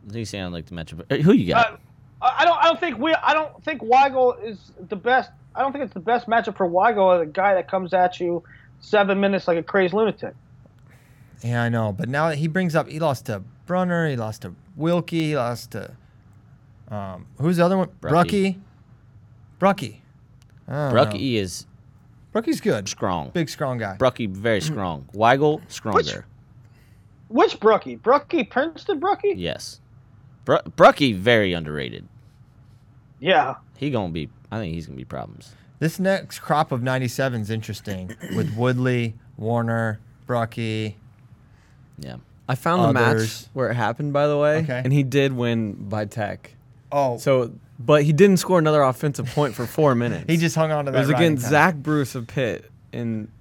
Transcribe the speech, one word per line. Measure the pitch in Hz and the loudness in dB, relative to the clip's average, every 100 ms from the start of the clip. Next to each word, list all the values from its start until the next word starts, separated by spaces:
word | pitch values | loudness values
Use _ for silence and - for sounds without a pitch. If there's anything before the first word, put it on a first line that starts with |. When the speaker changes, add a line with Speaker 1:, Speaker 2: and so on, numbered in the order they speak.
| 110 | -12
Speaker 1:
You | 110 107 | -10 -8
say | 101 | -8
I | |
don't | 92 | -8
like | 85 80 | -10 -10
the | 87 | -12
matchup. | 80 80 - | -12 -14 -4
Uh, | 135 | 2
who | 151 | 6
you | 233 87 | 6 4
got? | - - | 2 0
Speaker 2:
Uh, | - _ - - - | -2 _ -20 -20 -2
I, | 254 - | -2 2
I | 330 | 2
don't, | 320 | 4
I | |
don't | 330 330 | 2 2
think | 339 220 | -2 -2
we, | 302 | 0
I | 320 - | 0 2
don't | 302 302 - | 0 -2 -8
think | - 294 | -8 -8
Weigel | 220 254 277 262 247 247 | 2 4 4 4 2 2
is | 214 202 - - 180 | -8 -12 -18 -20 -10
the | 202 | -6
best. | 226 254 - - - - | 2 2 0 -14 -16 -4
I | |
don't | 269 | -4
think | 277 269 | -2 -8
it's | |
the | - | -8
best | 165 240 240 | -2 -2 2
matchup | 226 226 190 | 0 0 -2
for | 185 | 0
Weigel | 175 214 214 190 180 | 4 2 4 4 4
as | |
a | 156 | 2
guy | 151 196 190 | 0 2 2
that | 175 | 0
comes | 190 180 | -4 0
at | 185 180 - | 2 2 0
you | 180 170 - - - - | -4 -4 -8 -20 -20 -20
seven | - 214 196 196 | -2 2 2 2
minutes | 196 190 - | 2 0 0
like | 165 | -2
a | |
crazy | 160 202 180 190 | 0 0 0 2
lunatic. | 220 - - - _ - - _ - - _ - - - | 0 -2 -12 -16 _ -20 -20 _ -20 -20 _ -20 -20 -12
Speaker 3:
Yeah, | 117 120 | -4 -2
I | 117 | 0
know. | 117 110 | 0 -2
But | 101 120 | -4 -4
now | 143 160 | -2 -2
he | 143 160 | 0 -2
brings | 160 185 156 | -2 0 -2
up, | 143 | -4
he | 156 | -2
lost | 160 131 - | -2 -2 -6
to | 104 95 - - | -10 -10 -20 -6
Brunner, | 180 180 170 160 | -2 0 0 -2
he | 131 | -2
lost | 110 107 | -6 -8
to | 95 87 - - | -14 -16 -20 -6
Wilkie, | 160 175 165 165 | -2 0 -2 -2
he | 156 147 | -2 -2
lost | 120 120 - | -2 -6 -10
to, | 107 92 - _ _ - - - - - - - | -14 -14 -18 _ _ -20 -20 -20 -20 -20 -20 -14
um, | 104 98 90 - - | -12 -12 -14 -18 -4
who's | 143 175 | -2 2
the | 170 | 2
other | 190 | 2
one? | 180 - | -2 -6
Speaker 1:
Bruckie. | 156 156 175 208 190 185 - _ _ - - - - - - - | 0 2 2 2 -2 -4 -12 _ _ -20 -20 -20 -20 -20 -20 0
Speaker 3:
Bruckie. | |
Bruckie. | 190 196 113 - _ _ _ - - - - | 0 0 -4 -12 _ _ _ -20 -20 -20 -10
I | |
don't | 139 147 | -4 0
Speaker 1:
Bruckie | 117 107 104 131 113 | 2 2 0 -2 -2
Speaker 3:
know. | |
Speaker 1:
is | 95 - - - - - _ - - | -2 -8 -16 -20 -20 -20 _ -20 -6
Speaker 3:
Bruckie's | 214 226 262 | -4 -2 -2
good. | 220 123 95 | 0 -2 -2
Speaker 1:
strong. | - 104 90 69 | -4 -2 -2 -2
Speaker 3:
Big, | 180 156 | -4 -4
strong | - 143 123 | -4 -4 -4
guy. | 104 98 | -6 2
Speaker 1:
Bruckie, | 127 - 113 | 0 2 -6
very | 92 110 107 | -2 0 0
strong. | 117 147 95 78 69 | 0 -4 -4 -6 -10
Weigel, | 98 110 135 151 151 - | 2 4 4 2 0 -8
stronger. | - 110 220 71 50 - - - - - - _ - - _ - | -12 -2 0 0 -8 -14 -20 -20 -20 -20 -20 _ -20 -20 _ -6
Speaker 2:
Which | 233 392 - | 2 2 4
Bruckie? | 214 208 - 117 | 4 4 0 -6
Bruckie, | - 277 - 339 208 | 2 2 2 -2 -2
Princeton | - 311 311 - 330 | -2 -4 -6 -6 -4
Bruckie? | 349 403 403 381 | -2 -2 -2 -2
Speaker 1:
Yes. | 85 - - - _ - - - - - - | -4 -6 -12 -18 _ -20 -20 -20 -20 -16 -2
Bru-, | 147 - - | 0 -2 6
Bruckie, | 196 269 139 95 | 6 8 0 2
very | 101 117 101 | 4 4 4
underrated. | 87 78 76 64 50 - - - - - _ - - _ - _ - | -2 -4 -6 -8 -10 -18 -20 -20 -20 -20 _ -20 -20 _ -20 _ -8
Speaker 2:
Yeah. | 151 175 135 131 - - | 2 4 4 -4 -14 -8
Speaker 1:
He | 143 | -4
gonna | 123 92 | -2 -2
be, | 82 71 - - | -6 -8 -12 -12
I | 110 | -8
think | 98 | -6
he's | 82 76 | -8 -10
gonna | 67 | -14
be | 64 | -12
problems. | 67 52 57 - - _ - | -12 -12 -16 -20 -20 _ -4
Speaker 3:
This | 156 165 | -4 -2
next | 190 190 - - | 0 0 -4 -16
crop | - 147 143 | -2 0 0
of | 127 | -2
ninety-seven's | 127 131 127 127 135 120 104 | -2 -2 -2 -2 -2 -2 -4
interesting | 110 107 101 - 95 92 - | -6 -6 -12 -10 -10 -10 -14
Speaker 1:
<clears throat> | - 113 | -6 -4
Speaker 3:
with | 107 107 | -2 0
Woodley, | 123 127 127 123 117 110 - - | 0 0 0 0 -4 -8 -18 -10
Warner, | 107 117 117 117 113 107 - - - | -4 -2 0 -2 -2 -6 -12 -20 -6
Bruckie. | 123 113 117 113 110 110 - - _ - - - - _ - - - | -4 -4 -4 -4 -4 -6 -8 -20 _ -20 -20 -20 -20 _ -20 -20 -18
Speaker 1:
Yeah. | 69 62 - - - | -16 -16 -20 -20 -8
Speaker 4:
I | 127 | -4
found | - 180 | 0 2
the | 175 | 4
match | 135 120 110 | 4 4 2
Speaker 3:
Others. | 110 - - | 0 -6 -12
Speaker 4:
where | 131 120 | -4 -4
it | 120 | -2
happened, | 107 123 147 | -2 -2 -2
by | 143 147 | 0 0
the | 147 | 2
way, | 147 156 | 2 0
Speaker 3:
Okay. | 160 127 | -2 -4
Speaker 4:
and | 127 | 0
he | 147 | 0
did | 135 139 139 | 2 2 0
win | 127 120 117 110 | 0 -2 0 -2
by | 90 101 107 107 | -6 -8 -6 -6
tech. | - 101 92 - - _ - - | -6 -6 -8 -14 -20 _ -20 -6
Speaker 3:
Oh. | 143 135 120 | -2 0 -2
Speaker 4:
So, | - 131 117 - - - | 2 2 0 -6 -20 -12
but | 117 151 | 4 4
he | 147 | 4
didn't | 151 202 185 | 6 6 6
score | - 180 | 4 2
another | 156 151 | 4 4
offensive | 135 127 156 135 120 | 4 2 -4 -4 -4
point | - 147 107 | -2 -2 -2
for | 120 | -6
four | - 151 120 | 2 2 2
Speaker 3:
<laughs> | |
Speaker 4:
minutes. | 120 98 - | 0 -4 -2
Speaker 3:
He | 165 | 0
just | 165 165 | 2 0
hung | 160 | 0
on | 151 143 | 0 0
to | |
Speaker 4:
It | 131 | 0
was | 135 | 2
Speaker 3:
that | 151 | 2
Speaker 4:
against | 170 143 120 | 2 2 2
Speaker 3:
riding | |
time. | |
Speaker 4:
Zach | 147 165 156 | 4 4 2
Bruce | 139 151 131 131 | -2 0 0 -6
of | 117 | -8
Pitt | - 120 90 - - - | -4 -2 -4 -10 -20 -14
in | - 117 110 107 - | -8 -6 -6 -8 -16